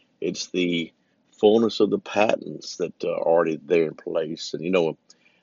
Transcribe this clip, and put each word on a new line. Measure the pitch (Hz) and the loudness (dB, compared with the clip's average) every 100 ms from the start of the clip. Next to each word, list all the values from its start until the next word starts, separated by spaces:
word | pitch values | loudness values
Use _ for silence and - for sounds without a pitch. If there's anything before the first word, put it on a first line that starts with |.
| _ - | _ -8
It's | 87 90 - | -6 -6 -6
the | 92 90 85 82 _ _ _ _ | -2 -2 -2 -6 _ _ _ _
fullness | - 107 110 113 - | 2 4 4 2 2
of | 101 | 0
the | 101 | 0
patents | - 101 110 - - 76 - - | -4 0 2 0 -4 -12 -12 -8
that | 82 - | -8 -6
are | 85 82 | -4 -2
already | - 85 82 76 | 2 2 2 -2
there | 73 85 78 | 0 2 2
in | 76 | -2
place. | - 85 80 80 - | -6 -4 -4 -8 -10
And, | 76 | -8
you | 82 | 0
know, | 92 80 73 _ _ _ _ | 2 2 -2 _ _ _ _